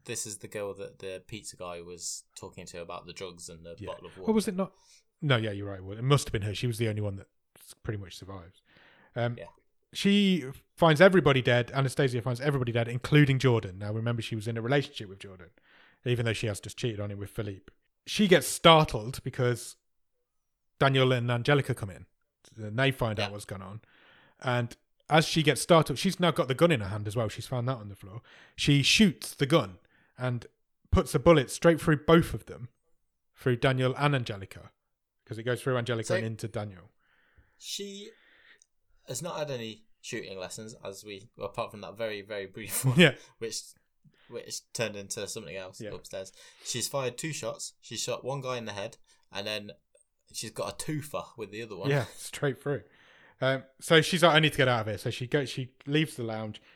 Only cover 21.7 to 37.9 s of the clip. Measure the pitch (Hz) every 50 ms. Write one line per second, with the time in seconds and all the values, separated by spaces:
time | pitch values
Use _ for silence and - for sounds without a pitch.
21.7 | 123 - - 98 87 73 92 - _ _ _ _ _ _ _ - - 113 107 104
22.7 | 104 120 135 139 131 - 127 113 107 98 104 101 101 101 - - - 95 95 92
23.7 | 101 107 _ _ _ _ _ _ _ _ _ _ _ - - 131 123 123 120 120
24.7 | - - _ _ _ _ _ - 143 160 156 - - 165 156 147 135 - - -
25.7 | 180 160 147 - 143 - - 190 170 - 180 170 - - 151 131 135 117 160 175
26.7 | 160 117 104 92 101 107 104 107 101 123 113 104 - - 117 - 135 123 117 123
27.7 | 135 113 104 104 98 - - 95 92 117 - _ - - - - _ - - -
28.7 | 143 143 127 - - - 226 185 135 - - - - - 143 123 160 160 113 95
29.7 | 92 - _ _ _ _ _ _ _ - 127 127 123 117 - - _ _ _ _
30.7 | _ _ _ - - 185 156 - - 143 120 170 170 147 123 - - - - 170
31.7 | 165 147 - 165 156 139 - - - - 113 - - 113 - - 82 - 123 -
32.7 | _ _ _ _ _ _ _ _ _ _ _ _ _ - - 135 123 120 - 135
33.7 | 131 127 127 127 127 - 143 147 143 131 120 - 107 98 95 - - 87 - -
34.7 | _ _ _ _ _ _ _ _ _ _ _ - - 110 110 123 123 113 - 139
35.7 | 127 123 117 127 120 113 110 - 113 110 113 110 110 104 - 107 - 110 104 104
36.7 | 95 90 90 - _ _ _ _ _ _ _ _ _ _ _ _ _ _ - -
37.7 | - - 202 202